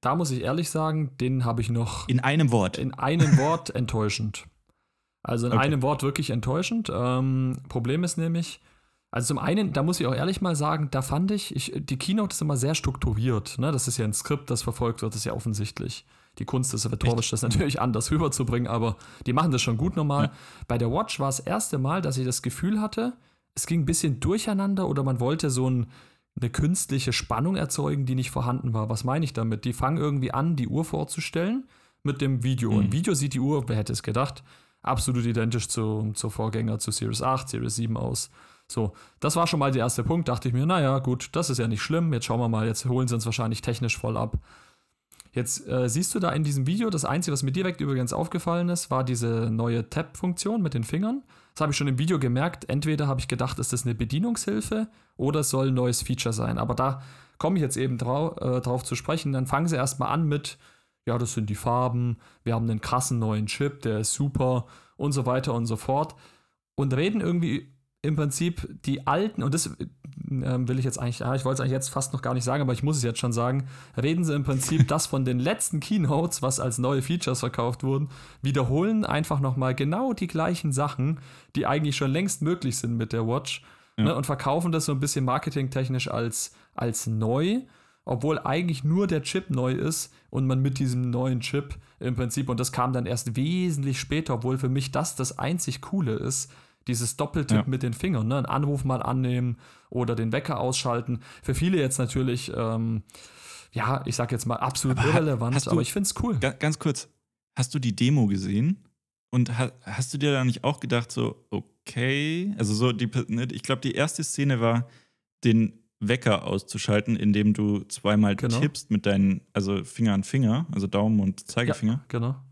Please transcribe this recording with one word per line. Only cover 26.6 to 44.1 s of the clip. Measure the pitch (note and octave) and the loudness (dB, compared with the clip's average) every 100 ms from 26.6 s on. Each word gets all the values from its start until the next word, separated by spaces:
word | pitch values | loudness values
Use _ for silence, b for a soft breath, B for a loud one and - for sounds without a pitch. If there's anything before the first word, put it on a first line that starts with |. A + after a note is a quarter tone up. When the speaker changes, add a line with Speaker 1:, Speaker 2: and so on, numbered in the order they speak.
| D3 F#3 - C3+ C3 | 2 2 0 0 0
Speaker 1:
Spannung | A#2 - A2+ D3+ F#3+ | -2 0 0 2 0
erzeugen, | C3 - D3 D3 | 0 0 0 0
die | B2+ | 0
nicht | B2+ B2+ | 0 0
vorhanden | C3 B2 B2+ B2+ | -2 -2 0 0
war. | A2+ A2 | 0 0
Was | A#2 | -2
meine | B2 C#3+ | 0 0
ich | D3+ | 0
damit? | - A2+ G#2+ | 0 -2 0
Die | B2+ | -2
fangen | A#2+ C3 E3 | -2 0 0
irgendwie | D3 C#3+ B2+ | 0 0 0
an, | - D#3 D#3 | 0 0 0
die | A#2+ | 0
Uhr | D3 | 0
vorzustellen | D#3+ - D3+ - - - F3+ B3 C4 b b b | -2 -2 -4 -4 -4 -2 0 -2 -6 b b b
mit | C#3+ C3+ | -4 0
dem | C#3 C3 | 0 2
Video. | B2 B2+ A#2+ | 2 2 2
Speaker 2:
Mhm. | G#2+ | 4
Speaker 1:
Im | G2+ | 4
Video | B2+ F3 | 2 2
sieht | D#3 C#3 | 2 0
die | C3 | 0
Uhr, | C3+ D3 A#2 | 0 0 0
wer | A2 | -2
hätte | G#2 | -2
es | A#2 | -4
gedacht, | - A2 C#3 - - b b b | -2 -2 -2 -4 -18 b b b
absolut | - B2+ - B2 | -4 -2 0 0
identisch | A#2+ A#2 A2+ A#2 - | 2 2 0 0 -2
zu, | - A2 G#2+ G#2+ | -2 0 0 -2
zur | G#2+ A#2+ | -4 -6
Vorgänger, | - A2 A2 A2 A2 | -4 -4 -2 -2 -2
zu | - | -4
Series | G#2+ A2 A2 | -4 -2 -2
acht, | C3 C3 C3+ | 0 -2 -2
Series | A2+ A#2+ A2 | -4 -4 -2
sieben | A#2 A2+ | -2 -2
aus. | A#2 B2 - B B B B | -2 -4 -6 B B B B
So, | - G#2+ B B B | -2 -2 B B B
das | D3 E3+ | -2 2
war | E3 | 2
schon | E3 | 2
mal | C#3 | 2
der | B2+ | 2
erste | A#2 - | 0 0
Punkt, | A#2 E3 E3 | 0 0 0
dachte | A#2+ C3 | -2 0
ich | |
mir, | A#2+ D3 | 0 2
„Na | F3+ | 4
ja, | C#3 C3+ | 4 2
gut, | C3 B2 - | 0 -2 -4
das | D#3+ E3+ | -4 -2
ist | A#2+ | 0
ja | A2+ | 0
nicht | G#2+ | 0
schlimm, | - D#3 E3+ | 0 0 2
jetzt | B2+ - | 0 0
schauen | A#2 | 0
wir | A#2 | 2
mal, | A2 A2 | 2 2
jetzt | G#2+ | 0
holen | B2+ B2 B2+ | 0 2 2
sie | |
uns | A#2 | 0
wahrscheinlich | A2+ A2 A2+ A2+ | 0 0 0 -2
technisch | - A2+ A#2+ - | -2 -2 -2 -2
voll | A#2 | -2